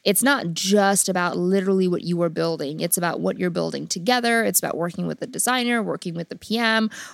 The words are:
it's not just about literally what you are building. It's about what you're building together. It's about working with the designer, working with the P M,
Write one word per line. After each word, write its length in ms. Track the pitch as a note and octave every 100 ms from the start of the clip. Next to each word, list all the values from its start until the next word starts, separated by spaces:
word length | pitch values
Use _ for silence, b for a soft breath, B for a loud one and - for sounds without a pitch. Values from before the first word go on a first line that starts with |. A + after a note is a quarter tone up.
it's 200 | - G3
not 300 | B3+ C4+ F3
just 540 | D#3+ F#3+ G#3 G3 G3 -
about 300 | F#3 F3 F3
literally 500 | F3+ G3 F#3+ F#3+ F#3
what 140 | F3
you 160 | E3+ E3+
are 60 | E3+
building. 500 | E3 E3 D#3+ C#3+ D#3
It's 180 | E3+ F#3
about 220 | F3 -
what 180 | F3+ -
you're 120 | F3+
building 340 | F3 E3 - D#3+
together. 580 | F#3 F3 B3 A#3 A#3
It's 140 | G#3+ F#3
about 180 | - -
working 300 | E3+ F3 E3+
with 140 | D#3
the 80 | D3+
designer, 560 | - - B3+ A#3+ A#3+
working 320 | F#3+ E3 F3+ E3
with 140 | E3+
the 60 | -
P 220 | - A3
M, 320 | A#3 A3 A3 B B